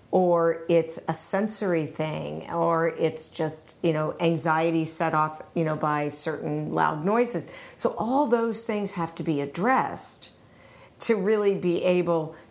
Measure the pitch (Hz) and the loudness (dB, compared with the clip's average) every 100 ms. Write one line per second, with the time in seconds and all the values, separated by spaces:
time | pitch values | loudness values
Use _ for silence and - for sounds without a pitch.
0 | - 185 180 170 165 165 - 170 160 - | -2 2 4 4 2 0 2 2 2 -2
1 | - 160 - 196 214 - 196 165 151 - | -2 0 2 0 0 0 0 0 -2 -4
2 | 156 151 151 160 160 170 165 165 165 165 | -6 -6 -8 -8 -6 -2 2 2 0 0
3 | 160 160 - - 156 - - - 170 156 | -2 0 -4 -2 -2 -4 -6 -4 0 0
4 | 156 - 170 165 170 160 165 165 160 - | -2 0 0 2 2 2 2 0 0 0
5 | 165 156 156 156 - 175 156 156 151 147 | 0 0 0 -4 -8 -2 -2 0 -2 -2
6 | 147 - 160 151 156 151 151 160 156 156 | -2 0 -2 -2 -4 -4 -2 0 0 0
7 | 175 226 247 175 - - - - - - | 0 2 2 -2 -6 -12 -10 -2 -2 0
8 | 220 269 277 233 233 214 - 208 202 180 | 0 2 2 2 2 0 0 -2 -2 -2
9 | 165 - 160 143 139 - 220 254 139 - | -4 -4 -2 -2 -2 -2 2 2 0 -2
10 | - - - - - - - - - - | -4 -4 -10 -18 -20 -20 -20 -20 -12 0
11 | - 214 185 214 202 180 175 170 185 180 | 2 2 2 2 2 2 0 2 2 2
12 | 170 165 156 - - | 2 0 -2 -8 -8